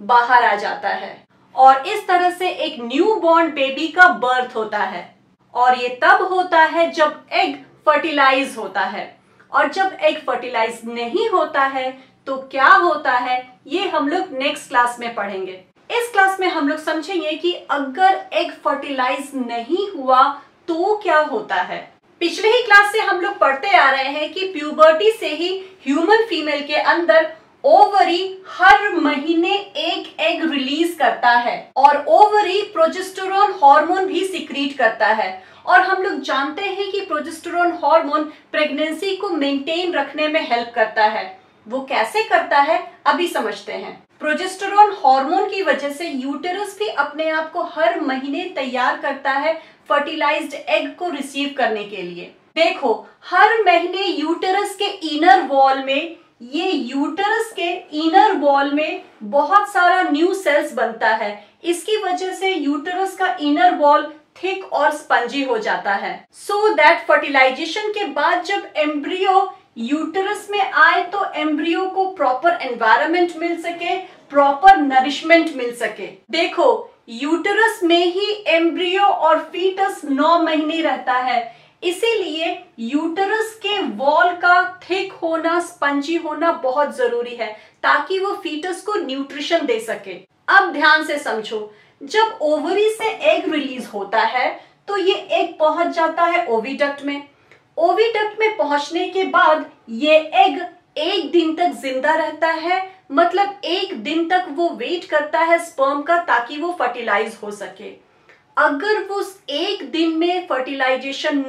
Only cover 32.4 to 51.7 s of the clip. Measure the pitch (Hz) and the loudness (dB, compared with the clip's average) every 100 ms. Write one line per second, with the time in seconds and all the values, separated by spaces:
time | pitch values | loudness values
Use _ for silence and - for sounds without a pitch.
32.4 | 359 392 - 330 330 370 370 - 381 392 | 2 0 -2 2 0 0 -8 -8 -2 2
33.4 | 403 - 277 302 320 370 359 339 381 349 | 2 6 8 8 4 0 0 -2 -2 -4
34.4 | - 262 277 - 226 - 208 220 190 - | -8 -6 -4 0 0 2 0 0 -2 -8
35.4 | - - - 359 370 381 392 285 311 262 | -16 -10 4 4 4 0 -2 -4 -4 -4
36.4 | 302 339 392 381 392 403 - 302 311 - | -4 -4 -6 -4 -6 -6 -4 -6 -6 -12
37.4 | 339 349 349 - 285 320 285 302 294 - | -6 0 0 0 2 2 2 -2 -4 -10
38.4 | _ 311 302 285 311 311 392 381 403 311 | _ -2 -2 -2 -4 -4 -6 -4 -4 -2
39.4 | 277 277 320 339 359 302 285 302 302 311 | -2 -2 -4 -4 -2 -4 -4 -4 -2 -2
40.4 | - 240 233 240 214 220 214 220 - - | -2 -4 -2 -2 0 2 2 0 -8 -12
41.4 | _ _ 214 262 262 233 220 415 427 359 | _ _ -10 -8 -4 -2 -2 -2 0 0
42.4 | - 285 285 349 - - 285 294 349 302 | 2 2 4 0 -4 -6 -2 0 0 -2
43.4 | 220 202 - 190 202 - _ - 302 302 | -6 -8 -10 -12 -12 -16 _ -8 -4 -4
44.4 | 370 - 403 403 415 - 269 262 277 381 | -4 -6 0 4 4 4 2 4 2 0
45.4 | 415 392 311 - 285 285 339 269 269 311 | 0 -2 0 0 -2 -6 -8 -6 -6 -6
46.4 | 359 381 403 - 415 - 285 294 320 311 | -6 -6 -6 -6 -4 -2 -4 -4 -4 -4
47.4 | 320 349 330 311 339 339 285 262 285 330 | -4 -6 -8 -2 0 0 -2 -4 -6 -6
48.4 | 370 - 254 247 254 294 302 262 269 277 | -6 -8 -6 -2 -2 -2 -6 -6 -4 -2
49.4 | 302 320 - - - 285 302 311 285 311 | -2 -4 -8 -12 -2 -2 -2 -2 -2 -2
50.4 | - - - 311 277 - 359 285 - 277 | -4 -10 -2 -2 -2 -6 -8 -6 -8 -6
51.4 | 285 - 226 | -6 -2 -2